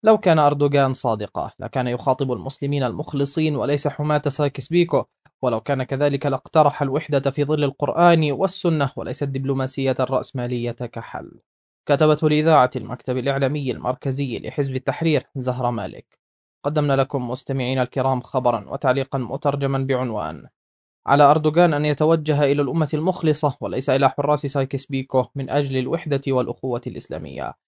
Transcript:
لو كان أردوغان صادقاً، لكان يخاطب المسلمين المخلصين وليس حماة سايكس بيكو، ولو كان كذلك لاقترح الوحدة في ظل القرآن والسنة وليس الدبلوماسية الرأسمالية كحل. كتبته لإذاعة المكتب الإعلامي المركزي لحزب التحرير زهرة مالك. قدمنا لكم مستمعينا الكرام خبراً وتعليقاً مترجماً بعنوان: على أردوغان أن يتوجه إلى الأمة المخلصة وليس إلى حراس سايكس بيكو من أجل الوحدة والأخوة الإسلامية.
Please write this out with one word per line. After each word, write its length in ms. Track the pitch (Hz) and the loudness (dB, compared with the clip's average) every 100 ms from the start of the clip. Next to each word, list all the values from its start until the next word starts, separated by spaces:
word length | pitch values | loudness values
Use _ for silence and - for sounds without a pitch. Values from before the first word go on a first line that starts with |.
لو 140 | 214 220 | 6 4
كان 220 | 185 160 | 6 4
أردوغان 540 | 147 143 143 143 135 | 4 4 2 4 2
صادقاً، 580 | 127 127 110 104 - 73 - | 0 -2 -2 -4 -6 -8 -8
لكان 280 | - 139 123 | -8 -4 -2
يخاطب 440 | 120 - 131 135 | -2 0 0 0
المسلمين 520 | 120 92 - 139 143 | -4 -6 -8 -4 -2
المخلصين 720 | 135 151 - 143 139 - 156 147 | -2 -4 -6 -4 -2 0 -2 0
وليس 320 | 117 143 143 | 0 0 -2
حماة 340 | - 151 151 147 | -4 0 0 0
سايكس 400 | - 143 - - | -2 -2 -2 -2
بيكو، 360 | 170 170 139 104 _ _ _ | 0 2 0 -2 _ _ _
ولو 200 | 127 113 | -2 -2
كان 220 | - 135 | -2 -4
كذلك 420 | 127 135 147 143 143 | -2 0 0 0 -2
لاقترح 560 | 135 - 160 147 - | -4 0 4 4 2
الوحدة 500 | 139 131 - 143 139 | -4 -4 -2 -2 -2
في 140 | 135 143 | -2 -2
ظل 180 | 151 | 0
القرآن 680 | 143 - 139 - 175 170 156 | 0 -2 -4 4 6 6 4
والسنة 600 | 135 185 - 175 160 139 - | 0 -2 0 -2 0 -2 -4
وليس 280 | - 127 | -8 -6
الدبلوماسية 720 | 143 135 135 135 131 - 135 127 | -4 -4 -2 -2 -2 -2 -2 0
الرأسمالية 720 | 131 131 127 131 120 123 117 | 0 0 -2 -6 -4 -4 -4
كحل. 600 | 117 120 - 113 - - - _ _ _ _ - | -6 -8 -10 -12 -12 -14 -18 _ _ _ _ 0
كتبته 440 | 143 156 151 156 | 4 4 4 4
لإذاعة 400 | 151 156 156 127 127 | 4 6 6 6 0
المكتب 420 | 101 113 - 127 | -8 -10 -4 -4
الإعلامي 540 | 127 139 135 151 135 | -2 -2 -2 -2 -4
المركزي 680 | - - 131 143 131 139 113 | -4 -4 -4 -4 -4 -4 -6
لحزب 360 | - - 139 131 | -8 -4 -4 -4
التحرير 480 | - - 165 147 - 135 | -6 -2 0 0 -2 -6
زهرة 340 | 127 120 123 | -4 -2 -2
مالك. 500 | 117 95 - - _ _ _ _ _ 143 | -4 -8 -12 -20 _ _ _ _ _ -4
قدمنا 300 | 151 147 139 | 0 2 2
لكم 340 | 131 139 123 | 0 -2 -4
مستمعينا 520 | 123 - 135 123 131 | -8 -6 -4 -2 -2
الكرام 400 | 123 - 131 127 | -2 0 0 0
خبراً 480 | - 127 127 117 101 | -2 0 0 0 -4
وتعليقاً 480 | - 139 127 131 - | -4 0 0 0 -4
مترجماً 600 | 120 131 147 139 139 135 | -4 -4 -2 -2 -2 -2
بعنوان: 680 | 131 131 127 107 78 78 - _ _ _ _ _ - | 0 -2 -2 -4 -6 -8 -16 _ _ _ _ _ 0
على 160 | 143 | 6
أردوغان 500 | 143 156 156 151 175 | 6 6 2 4 4
أن 120 | 147 151 | 4 0
يتوجه 580 | 143 160 165 151 143 | 2 2 2 2 2
إلى 180 | 147 143 | 2 2
الأمة 280 | 139 165 151 | 0 0 0
المخلصة 640 | 151 165 - 160 147 147 - | 0 -2 0 0 2 0 -2
وليس 280 | 107 95 131 | -6 -4 0
إلى 200 | 135 135 | 2 2
حراس 360 | - 139 147 143 | 2 0 0 0
سايكس 400 | 143 135 135 - | -2 -2 -4 -6
بيكو 400 | 135 131 131 123 139 | -6 0 0 0 -4
من 140 | 135 | -2
أجل 280 | 143 143 131 | -2 0 -2
الوحدة 440 | 127 160 156 139 139 | -2 -4 -2 -4 0
والأخوة 540 | 131 120 120 135 120 123 | 0 0 -4 -4 -4 -6
الإسلامية. 680 | 98 - 82 78 67 65 - | -10 -10 -10 -10 -8 -10 -10